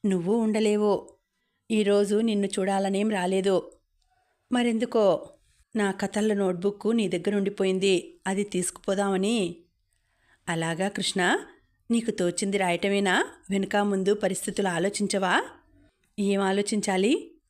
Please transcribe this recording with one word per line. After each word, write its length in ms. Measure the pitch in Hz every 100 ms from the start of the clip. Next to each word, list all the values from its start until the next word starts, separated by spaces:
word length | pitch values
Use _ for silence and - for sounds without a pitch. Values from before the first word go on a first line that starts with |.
| 208
"నువ్వు 280 | 185 170
ఉండలేవు." 760 | 233 220 214 220 208 208 196 - _ _ _ _ _ _
"ఈరోజు 440 | 220 202 202 202 208
నిన్ను 320 | 233 208 196
చూడాలనేం 640 | 202 190 196 196 196 214
రాలేదు." 640 | 208 180 190 190 185 - - _ _ _ _ _ _ _
"మరెందుకో?" 800 | 247 240 226 247 330 247 160 - - _ _ _ -
"నా 160 | 202
కథల 420 | 190 190 214 220
నోట్బుక్ 640 | 202 190 180 180 202 202 233
నీ 120 | 196
దగ్గరుండిపోయింది. 1120 | 175 180 202 196 202 190 185 196 185 - - -
అది 160 | 196
తీసుకుపోదామని." 1120 | 202 180 180 - - 196 196 190 196 233 180 170 _ _ _ _ _ _ _ _ -
"అలాగా 380 | 165 165 165 190
కృష్ణ? 520 | 202 190 196 180 294 - - _ _ _
నీకు 200 | 233 226
తోచింది 460 | 208 175 - 202 196
రాయటమేనా? 680 | 185 170 202 202 196 196 - - -
వెనుక 260 | 196 196 208
ముందు 380 | 208 196 190
పరిస్థితులు 540 | 208 196 185 - 190 196
ఆలోచించవా?" 760 | 170 185 202 202 202 185 214 480 - _ _ _ _ _ -
"ఏం 220 | 202 196
ఆలోచించాలి?" 880 | 196 196 202 214 202 185 202 339 - - _